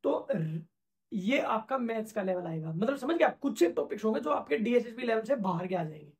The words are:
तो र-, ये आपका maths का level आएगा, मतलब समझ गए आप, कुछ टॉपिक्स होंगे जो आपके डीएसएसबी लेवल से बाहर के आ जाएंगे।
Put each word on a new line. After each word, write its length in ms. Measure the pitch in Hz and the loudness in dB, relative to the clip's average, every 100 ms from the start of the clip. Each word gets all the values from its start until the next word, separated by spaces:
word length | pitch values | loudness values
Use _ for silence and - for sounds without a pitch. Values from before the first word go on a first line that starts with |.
तो 220 | 277 - - | 0 0 0
र-, 300 | 214 160 160 - _ _ _ _ | 0 0 -4 -8 _ _ _ _
ये 260 | 214 185 285 | -4 2 2
आपका 380 | - 220 220 269 | 2 -2 -2 -2
maths 340 | 233 226 214 | -2 -4 -4
का 100 | 214 | -4
level 240 | 185 180 170 | -2 -2 -2
आएगा, 260 | 165 160 | -4 -4
मतलब 240 | 160 226 277 | 0 0 0
समझ 200 | 262 339 | 0 2
गए 80 | |
आप, 140 | 294 - | 2 2
कुछ 240 | 277 214 339 | -4 4 2
टॉपिक्स 380 | - - 208 | 4 -4 -2
होंगे 160 | 214 233 | 0 0
जो 100 | 302 | 0
आपके 260 | 285 - - | -2 0 0
डीएसएसबी 440 | 226 240 233 233 | 4 2 2 -6
लेवल 200 | 247 220 | 0 0
से 140 | 220 277 | 2 0
बाहर 280 | 190 170 180 | 2 0 -2
के 80 | |
आ 100 | 180 | -2
जाएंगे। 280 | 160 156 147 | -4 -8 -18